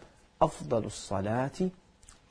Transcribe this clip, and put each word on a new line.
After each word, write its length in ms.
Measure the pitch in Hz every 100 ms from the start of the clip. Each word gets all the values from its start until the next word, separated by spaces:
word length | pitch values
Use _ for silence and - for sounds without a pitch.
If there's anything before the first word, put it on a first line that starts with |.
| - - _ -
"أفضل 420 | 160 - 156 117
الصلاة 840 | 104 - - 98 98 117 135 - 185 - _ _ - - _